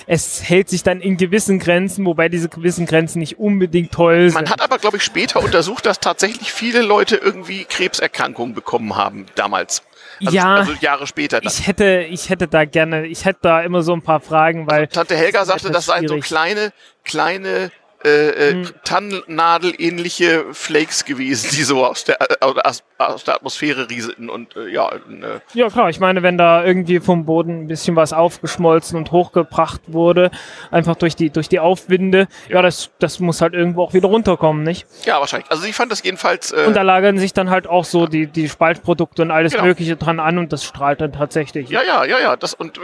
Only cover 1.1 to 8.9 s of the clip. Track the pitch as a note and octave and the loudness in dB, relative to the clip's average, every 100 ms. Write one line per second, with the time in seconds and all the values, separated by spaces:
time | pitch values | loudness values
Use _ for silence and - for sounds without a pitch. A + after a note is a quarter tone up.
1.1 | F3+ F#3 F#3 - F#3+ D#3+ F3 F#3+ F#3+ F#3 | 0 2 0 2 0 2 2 0 -2 -2
2.1 | D#3+ E3 F3 E3 E3 E3+ E3+ E3+ D#3+ E3 | 0 0 0 -4 -2 -2 -2 0 0 0
3.1 | E3+ D3+ - G#3 G3 F3+ E3+ E3+ - E3+ | -4 -8 -4 0 0 2 0 -2 2 4
4.1 | E3+ F3 D#3+ D#3 G#3+ - - G#3 G#3 - | 6 6 4 0 -2 0 0 0 -2 -4
5.1 | E3 B3 - C3 E3 E3 B3+ A3+ F#3 F#3+ | -2 -2 0 2 2 0 -2 -2 0 -2
6.1 | E3+ G3 A3+ G#3 - A3+ A#3 A3 G#3+ G3 | -2 -2 -4 -10 -6 -2 0 4 2 2
7.1 | G#3 F#3+ F#3 F3 F#3+ F3 - F3+ - D#3+ | 2 0 -4 -10 -12 -8 -4 -4 -2 -4
8.1 | - C3 A#2 A#2+ G2+ - A#2 A2 | -4 -6 -6 -10 -8 -4 -4 -2